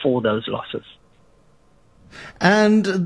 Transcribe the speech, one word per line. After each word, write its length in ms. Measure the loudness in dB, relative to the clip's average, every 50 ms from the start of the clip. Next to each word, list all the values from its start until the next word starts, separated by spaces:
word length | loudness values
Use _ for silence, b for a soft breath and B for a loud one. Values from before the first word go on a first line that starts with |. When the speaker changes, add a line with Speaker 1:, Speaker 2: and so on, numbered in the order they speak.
| -4
Speaker 1:
for 180 | -2 -2 0
those 260 | 0 -2 -2 -2 -6 -8
losses. 360 | -10 -10 -10 -10 -12 -12 -12 -14 -20 _ _ _ _ _ _ _ _ _ _ _ _ _ _ _ _ _ _ _ _ _ _ B B B B B B B
Speaker 2:
And 460 | 2 2 4 4 4 4 4 2 2 0 -2 -2 -2